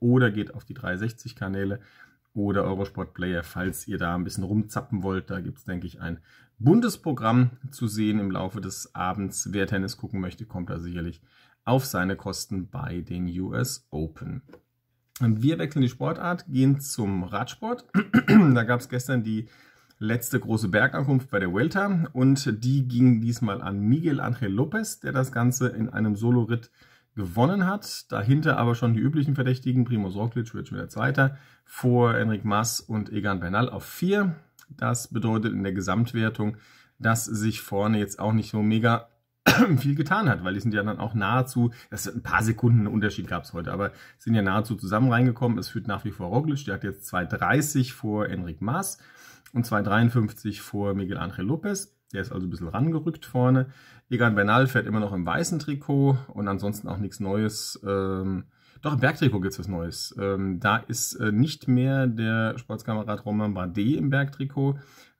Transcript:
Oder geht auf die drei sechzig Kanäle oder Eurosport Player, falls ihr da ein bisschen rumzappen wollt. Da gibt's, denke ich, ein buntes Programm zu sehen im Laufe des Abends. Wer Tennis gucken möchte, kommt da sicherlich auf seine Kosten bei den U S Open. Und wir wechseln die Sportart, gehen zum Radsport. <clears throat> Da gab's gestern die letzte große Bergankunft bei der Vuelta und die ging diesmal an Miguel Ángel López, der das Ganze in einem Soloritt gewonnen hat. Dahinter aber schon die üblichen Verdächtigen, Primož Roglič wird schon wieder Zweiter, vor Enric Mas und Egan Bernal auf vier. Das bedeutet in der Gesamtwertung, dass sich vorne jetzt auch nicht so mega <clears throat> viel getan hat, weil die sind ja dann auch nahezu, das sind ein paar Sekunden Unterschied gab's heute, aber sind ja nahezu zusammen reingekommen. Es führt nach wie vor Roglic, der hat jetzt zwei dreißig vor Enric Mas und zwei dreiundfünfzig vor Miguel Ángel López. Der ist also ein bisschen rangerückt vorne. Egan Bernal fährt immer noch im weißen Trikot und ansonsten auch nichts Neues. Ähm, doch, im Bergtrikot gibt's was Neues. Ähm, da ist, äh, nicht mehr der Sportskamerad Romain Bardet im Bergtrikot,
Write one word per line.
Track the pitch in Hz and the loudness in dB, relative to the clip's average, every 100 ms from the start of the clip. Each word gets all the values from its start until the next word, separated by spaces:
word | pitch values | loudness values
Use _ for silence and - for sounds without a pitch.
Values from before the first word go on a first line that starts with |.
Oder | 120 127 123 | 2 4 4
geht | 104 101 | 2 -4
auf | 107 | -10
die | - | -16
drei | - 90 90 | -10 -6 -4
sechzig | 110 113 123 - | -4 -6 -14 -10
Kanäle | 95 98 98 101 - _ - _ _ | -6 -4 -4 -6 -10 _ -20 _ _
oder | - 101 98 | -4 0 0
Eurosport | 95 95 98 - 87 | 0 -2 -4 -6 -10
Player, | - 90 87 | -6 -4 -4
falls | 85 87 92 87 - | -4 -6 -6 -6 -8
ihr | 87 | -4
da | 87 | -2
ein | 87 | -2
bisschen | 87 - | -4 -6
rumzappen | 92 104 107 104 - 101 | -2 -2 -2 -6 -4 -4
wollt. | 95 92 - | -2 -4 -4
Da | 95 | -8
gibt's, | 85 - | -8 -12
denke | - 90 85 | -10 -8 -8
ich, | - | -10
ein | 85 85 - _ _ - | -8 -10 -12 _ _ 2
buntes | 113 214 240 - | 6 6 4 -2
Programm | 170 131 113 120 123 - - | -4 0 4 4 4 0 -12
zu | - 117 | -6 -4
sehen | 107 107 107 | 0 0 2
im | 101 | 0
Laufe | 92 92 104 | -2 -4 -6
des | 92 - - | -8 -10 -12
Abends. | - 90 92 98 - - | -6 -4 -2 -4 -6 -4
Wer | 98 98 | -2 0
Tennis | 101 95 - | -2 -4 -6
gucken | 113 98 | -8 -6
möchte, | 90 - 117 | -6 -8 -10
kommt | 92 90 | -8 -6
da | 87 | -8
sicherlich | 87 87 85 85 _ _ _ _ - | -8 -6 -8 -10 _ _ _ _ 0
auf | 131 | 0
seine | 131 92 92 95 | 2 -2 -2 -4
Kosten | 98 95 - 98 90 | -6 -10 -6 -8 -6
bei | 87 85 87 | -8 -8 -8
den | - 87 90 87 | -8 -6 -4 -4
U | 95 | -4
S | 113 127 - _ | -2 -4 -6 _
Open. | 73 80 - - - - - _ _ _ _ _ - | -8 -8 -8 -10 -10 -12 -20 _ _ _ _ _ 0
Und | 120 107 | 2 2
wir | 131 165 | 2 0
wechseln | 156 147 | -2 0
die | 123 | 0
Sportart, | - 139 170 175 180 - | 0 -4 -4 -4 -4 -2
gehen | 131 135 139 | 2 4 4
zum | - - 101 95 | 0 -4 -2 -2
Radsport. | 90 101 123 - 220 247 - | -4 -6 -6 -6 -6 -6 0
<clears throat> | 196 208 233 - 220 165 | 0 4 4 8 10 10
Da | 123 | 8
gab's | 113 120 - | 4 0 0
gestern | 123 - 127 | -6 -2 -2
die | 110 110 110 - _ _ _ _ | 0 -4 -6 -14 _ _ _ _
letzte | 107 120 - 127 | -2 -2 0 -2
große | 107 110 110 | 0 0 2
Bergankunft | 104 135 156 139 135 - | 4 4 2 2 2 2
bei | 101 | -2
der | 92 | 0
Vuelta | 95 151 196 202 180 165 | 0 0 0 0 0 -2
und | 127 131 135 135 107 | 2 4 4 2 -2
die | 120 139 123 | 0 2 2
ging | 120 127 113 | 4 6 6
diesmal | 117 117 113 98 | 2 -2 -2 -2
an | - 98 | -4 0
Miguel | 104 147 170 139 | 2 4 2 0
Ángel | 107 120 101 | -2 -2 -2
López, | 98 147 220 214 - | 0 0 -2 -6 -8
der | - | -4
das | 127 131 | -2 -2
Ganze | 120 123 123 127 | 0 0 2 -2
in | - 107 | -2 -4
einem | - 110 101 | -2 0 0
Soloritt | 117 123 110 120 - _ _ _ _ | 2 2 2 -2 -6 _ _ _ _
gewonnen | - 92 92 135 202 180 | -8 -4 0 2 2 0
hat. | 208 - - - | -2 -8 -14 -8
Dahinter | 110 107 143 151 - | -2 2 2 2 2
aber | 117 | 2
schon | 120 120 | 2 2
die | 110 | 2
üblichen | 127 156 143 | 2 0 0
Verdächtigen, | 135 127 127 131 127 120 | 0 0 -2 0 0 2
Primož | 113 98 | 0 -2
Roglič | 101 113 120 110 | -4 -4 -4 -6
wird | 98 - | -10 -10
schon | 101 | -10
wieder | 98 | -10
Zweiter, | - 127 139 135 139 - _ | -4 0 2 2 0 -12 _
vor | _ - 127 123 120 | _ -4 2 4 4
Enric | 113 110 104 | 4 0 0
Mas | 107 104 113 - | 0 2 0 -4
und | - 110 101 | -6 -6 -4
Egan | 107 101 95 | -4 -2 -2
Bernal | 87 101 123 | -2 0 0
auf | 95 - | -4 -12
vier. | - 180 202 196 160 _ _ - | -4 0 2 2 -2 _ _ -20
Das | 139 117 120 - | -4 -2 -2 -4
bedeutet | 120 113 110 107 | -4 0 0 0
in | 101 | -2
der | 98 | -2
Gesamtwertung, | 95 92 95 117 117 110 110 107 107 - - _ _ | -2 0 0 0 0 -2 0 -4 -4 -12 -20 _ _
dass | 113 113 | 0 2
sich | - 107 110 107 | 0 -2 -2 -2
vorne | - 101 104 107 | -4 0 2 2
jetzt | 101 - | 0 -2
auch | 104 | 0
nicht | 110 104 | 2 0
so | 107 | 0
mega | 107 110 117 117 - _ _ _ - | 2 4 4 2 -2 _ _ _ 2
<clears throat> | - 233 131 | 4 6 4
viel | 135 | 2
getan | 143 143 196 190 | 0 0 2 2
hat, | 92 | 0
weil | 92 | -2
die | 98 | -2
sind | 113 | 0
ja | 107 | 0
dann | 104 104 | -2 -4
auch | 101 | -4
nahezu, | 107 98 127 123 127 120 - - | -2 0 2 0 2 0 0 -10
das | 117 | -10
sind | - 120 | -8 -8
ein | |
paar | - 101 | -2 0
Sekunden | 110 113 123 117 104 | 2 2 4 4 4
Unterschied | 107 101 101 90 | 0 0 -2 -6
gab's | 87 - | -6 -6
heute, | 85 82 | -8 -6
aber | 90 101 - - _ | -4 -4 -6 -18 _
sind | - | 0
ja | 113 | 2
nahezu | 98 101 107 | 4 2 0
zusammen | 104 95 107 131 | -4 -2 2 4
reingekommen. | 120 127 113 123 107 | 6 4 2 0 0
Es | - | -4
führt | 110 101 | -8 -6
nach | 98 | -6
wie | 107 | -6
vor | 95 90 | -8 -4
Roglic, | 113 156 139 - | -2 0 -4 -6
der | |
hat | 95 | -6
jetzt | 101 - - | -6 -10 -6
zwei | 92 | -4
dreißig | 87 - 90 131 151 139 127 | -4 -2 2 2 2 0 -2
vor | - 110 107 104 | -4 -4 -2 -2
Enric | 92 87 78 | -4 -8 -6
Mas | 98 160 196 - - - - - - | -4 -4 -4 -10 -18 -20 -20 -20 -6
und | 123 | -4
zwei | 113 107 | 0 0
dreiundfünfzig | 101 104 117 120 107 - 107 101 | 2 4 4 4 0 -2 -8 -8
vor | - 104 101 | -8 -4 -2
Miguel | 98 95 92 | -2 -4 -4
Ángel | 87 - 95 | -6 -4 -4
López. | 156 202 196 - _ _ | -2 -2 -4 -6 _ _
Der | 98 | -8
ist | 92 | -6
also | 95 90 | -6 -6
ein | |
bisschen | - 85 | -6 -6
rangerückt | 101 156 160 160 156 | 0 0 0 -4 -6
vorne. | - 127 127 131 131 - - - _ | -4 2 4 4 2 -6 -20 -20 _
Egan | 120 117 | 2 4
Bernal | 104 101 117 135 | 4 4 4 4
fährt | 123 104 | 2 0
immer | 107 | 0
noch | 104 | 0
im | 95 | -2
weißen | 85 82 170 165 | 0 0 0 -4
Trikot | 143 143 - 139 139 131 - | -4 -6 0 2 4 2 -2
und | 104 101 | -6 -4
ansonsten | 98 101 104 - | -2 -4 -4 -6
auch | 104 | -6
nichts | 98 - | -6 -6
Neues. | 98 101 107 110 - - 104 | -2 0 -2 -4 -10 -10 -4
Ähm, | 98 95 95 95 95 - _ _ - | -2 -2 -2 -4 -4 -8 _ _ -10
doch, | 147 | -4
im | 139 | 0
Bergtrikot | 127 - 139 104 | 0 2 2 2
gibt's | 92 - | -2 -4
was | 95 | -6
Neues. | 90 85 - - - | -6 -6 -8 -12 -6
Ähm, | 98 98 95 87 | -2 -2 -2 -2
da | 101 110 | 0 0
ist, | - 117 - | -2 -6 -6
äh, | - 110 | -2 0
nicht | 104 151 - - | 2 2 0 2
mehr | 123 131 135 127 | 2 4 2 0
der | 110 113 113 110 123 | 0 0 0 0 -4
Sportskamerad | - 107 - 107 104 104 | -8 -10 -6 -6 -4 -6
Romain | 107 104 107 | -4 -2 -2
Bardet | 95 90 95 107 156 | -2 -4 0 0 2
im | 147 | 2
Bergtrikot, | 139 139 - 139 - 139 139 - - - _ | 0 0 -4 -6 -2 -2 -2 -8 -20 -20 _